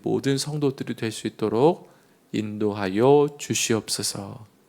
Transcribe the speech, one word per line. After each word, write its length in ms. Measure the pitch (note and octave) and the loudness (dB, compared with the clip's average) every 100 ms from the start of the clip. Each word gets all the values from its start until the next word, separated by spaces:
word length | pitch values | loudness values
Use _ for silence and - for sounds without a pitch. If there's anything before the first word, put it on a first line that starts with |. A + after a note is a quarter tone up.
모든 340 | A2+ A2 B2+ C3+ | -2 -2 0 -2
성도들이 580 | D3 D3+ C#3+ B2+ B2+ | -2 -2 -2 -2 -8
될 180 | A#2 A#2 | -6 -6
수 160 | - G#2+ | -6 -8
있도록 640 | - G#2+ G#2+ D3 F3+ - _ _ _ _ | -4 -2 4 4 4 -6 _ _ _ _
인도하여 1040 | A2+ G#2+ G#2 G#2+ G#2 G2 G2 B2+ C#3+ D3 D3 | -6 -6 -2 -2 -2 -2 4 6 6 4 -2
주시옵소서. 1080 | - A2+ - A2 - - G#2 - G2 A2+ A2 _ | -6 -4 0 -2 -2 -6 -4 -6 -10 -14 -20 _